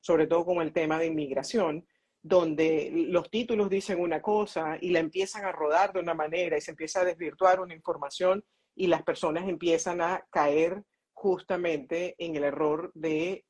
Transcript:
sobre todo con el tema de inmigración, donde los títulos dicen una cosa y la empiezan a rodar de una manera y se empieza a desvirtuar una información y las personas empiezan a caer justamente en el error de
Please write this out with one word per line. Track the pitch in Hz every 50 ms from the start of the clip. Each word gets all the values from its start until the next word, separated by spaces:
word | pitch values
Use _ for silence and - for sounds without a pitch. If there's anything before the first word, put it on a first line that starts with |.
sobre | _ - 170 160 156 156
todo | 165 170 170
con | 175 180 175
el | 160 156
tema | - 180 160 156 156 160
de | 165 165
inmigración, | 160 156 151 135 131 135 131 - - 233 190 165 151 160 - _ _ _ _ _ _ _
donde | _ 156 185 180 170 165 156 147 160 160 160 156 147 - 147
los | 165 165 160 180 175 160 -
títulos | - 220 240 226 233 208 202 196
dicen | 185 196 190 - 196 170
una | 175 170 165 151
cosa | - 214 208 214 208 208 - 165 160 156 156 -
y | - 180
la | 175 165
empiezan | 165 156 - 185 190 190 - 214 202
a | 190
rodar | 180 156 156 147 156 170 196 196 190
de | 185
una | 170 175 165
manera | 160 156 151 165 175 180 170 156 147
y |
se | - -
empieza | 156 - 160 156 - 190
a | 180
desvirtuar | 180 170 165 170 151 147 _ 185 185 185 185
una | 185 180 165
información | 160 _ - 165 147 147 143 - - 180 180 190 202 - _ _ _ _ _ _
y | - 185
las | 175 165 160
personas | - - 165 - - 165 151 165 185 196
empiezan | 180 156 170 170 165 165 - 185 175 175
a | 170 170 185 180 - _
caer | - 180 147 147 143 156 160 170 185 208 208 _ _ _ _ _ _
justamente | - - 202 185 180 - - 190 175 175 170 160 147 131 - 165 165 180 180 - _
en | 170 165 160 147
el | 143
error | 143 139 151 156 151 151 156 170 175 _
de | 160 156 160 156 156 165 180 196 - _